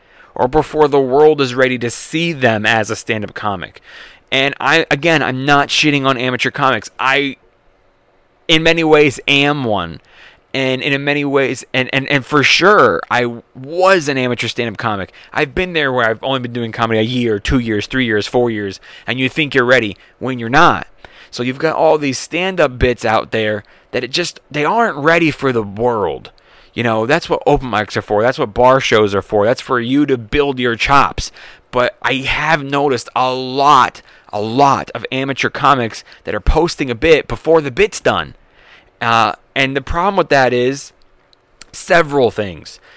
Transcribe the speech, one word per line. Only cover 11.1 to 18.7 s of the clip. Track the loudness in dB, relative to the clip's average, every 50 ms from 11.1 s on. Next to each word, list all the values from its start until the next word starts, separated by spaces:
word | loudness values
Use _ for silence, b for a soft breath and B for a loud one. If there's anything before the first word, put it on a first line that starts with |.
| -2 -2 -2
ways, | 0 0 0 0 0 -2 -6 -8 -6 -4
and, | -4 -2 -2
and, | -2 -4 -2 0
and | -2 -2 -2
for | 0 0 2 2
sure, | 2 2 4 4 4 6 6 6 4 4 0 -2 -2
I | -2 0 0 -2 -4 -8 -14 _ _
was | -18 -14 -8 -2 2 4 4 4 4 2 0
an | -2 -2
amateur | -2 -2 -2 -2 -4 -4
stand-up | -4 -4 -6 -6 -6 -6
comic. | -4 -4 -4 -4 -6 -10 B B B B
I've | -6 -4 -4 -4 -4
been | -4 -6 -4 -2
there | -2 -2 0
where | 0 0 0 0
I've | 0 -2 -4
only | -4 -4 -4
been | -4 -6 -6
doing | -6 -6 -6
comedy | -4 -2 -2 0 2 0
a | 0
year, | 0 -2 -2 -2 0 -2 -2
two | -2 0 0 0
years, | 0 0 -2 -4 -4 -4
three | -4 -4 -2
years, | 0 0 -2 -2 0
four | 0 0 0 0
years, | -2 -4 -6 -8